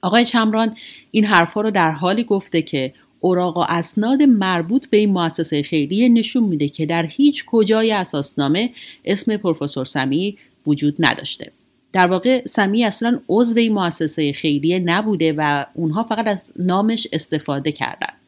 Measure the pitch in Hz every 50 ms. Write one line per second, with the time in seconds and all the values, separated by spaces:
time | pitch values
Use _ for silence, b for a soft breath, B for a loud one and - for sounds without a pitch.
0 | - 185 202 233 240 240 - 240 220 220 214 220 226 220 220 B B B B B
1 | B B B 214 208 208 214 175 170 170 - 214 208 220 196 190 170 160 156 147
2 | 175 180 196 220 233 233 208 196 - - - 165 156 - - 139 131 131 b b
3 | b b b _ - 180 185 180 180 180 165 175 175 - 170 170 170 - - 208
4 | 208 226 269 269 294 277 240 208 190 185 185 170 165 170 220 269 - - - 214
5 | 214 208 196 185 170 165 160 - 165 156 - 147 147 - - 156 143 147 180 208
6 | 240 254 233 233 214 - - 262 233 202 170 147 147 143 - - 160 151 165 165
7 | 165 160 - - 277 294 277 - - - - 226 214 190 220 220 220 226 214 202
8 | 185 - - 147 139 - - - 143 139 151 180 226 247 240 B B B B B
9 | B - 202 202 - - 214 208 - 185 160 156 147 143 - 139 127 - - 147
10 | 131 135 139 160 185 202 202 b b b b _ _ 151 147 143 147 147 147 -
11 | 165 131 - - - - - - - - _ _ _ _ _ _ _ _ - 190
12 | 185 175 185 180 180 247 262 254 247 - - - 202 190 202 226 240 214 190 -
13 | 226 233 247 - - _ 170 214 247 233 233 233 233 226 214 202 185 170 160 -
14 | - 151 - - 156 143 143 - - 160 147 143 143 160 175 185 180 170 170 190
15 | 214 220 208 165 160 160 151 151 151 147 147 143 139 - _ - 170 160 151 202
16 | 233 226 226 214 226 214 208 190 - - - - 180 180 180 190 208 220 233 220
17 | - - - 156 - - - 151 - - 143 139 139 156 147 - 127 127 - -
18 | - - - _ _